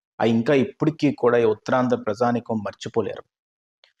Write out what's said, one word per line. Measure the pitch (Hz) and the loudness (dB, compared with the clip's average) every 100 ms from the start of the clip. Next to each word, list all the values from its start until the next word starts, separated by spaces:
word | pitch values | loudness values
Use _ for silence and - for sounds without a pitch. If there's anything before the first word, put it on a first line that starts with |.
| _ _ | _ _
ఆ | 113 | 2
ఇంకా | 117 113 | 2 2
ఇప్పటికీ | 143 117 - 143 151 147 | 2 0 0 -2 0 -2
కూడా | 123 120 120 | 2 2 4
ఈ | |
ఉత్తరాంధ్ర | 117 107 - 127 127 120 | 2 0 -2 -2 0 -2
ప్రజానీకం | 120 104 120 120 - 110 | -4 -2 -2 -2 -4 -8
మర్చిపోలేరు. | 101 - - 117 98 - - _ _ _ _ _ _ _ | -8 -12 -8 -6 -6 -8 -16 _ _ _ _ _ _ _